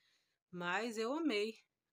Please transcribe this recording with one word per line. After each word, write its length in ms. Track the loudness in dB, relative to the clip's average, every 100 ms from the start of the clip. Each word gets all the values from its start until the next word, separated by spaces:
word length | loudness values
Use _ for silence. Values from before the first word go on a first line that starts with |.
| _ _ _ _ _
Mas 460 | -6 0 0 0 -2
eu 160 | 0
amei, 440 | 0 2 2 0 -4 _ _ _